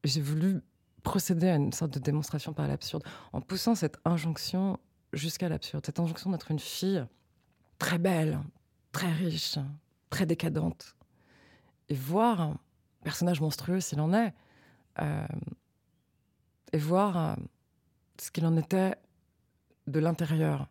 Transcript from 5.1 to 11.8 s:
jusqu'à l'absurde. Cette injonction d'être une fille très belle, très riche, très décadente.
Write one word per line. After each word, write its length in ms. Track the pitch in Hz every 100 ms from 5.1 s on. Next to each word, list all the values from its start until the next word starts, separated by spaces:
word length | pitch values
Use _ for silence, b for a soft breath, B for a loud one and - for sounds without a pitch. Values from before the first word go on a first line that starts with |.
jusqu'à 380 | 143 160 - 180
l'absurde. 340 | 156 - 147
Cette 160 | 147 151
injonction 300 | 170 165 185
d'être 220 | 175 -
une 80 | 156
fille 440 | - - 185 190 120 _ _ _ _ _ _ _
très 180 | - 170
belle, 420 | 185 170 156 147 147 _ _ _ _
très 200 | - 180
riche, 460 | 160 180 160 - 151 139 147 _ _ _
très 160 | - 175
décadente. 680 | 165 165 151 165 - - _ _ b b b b b b _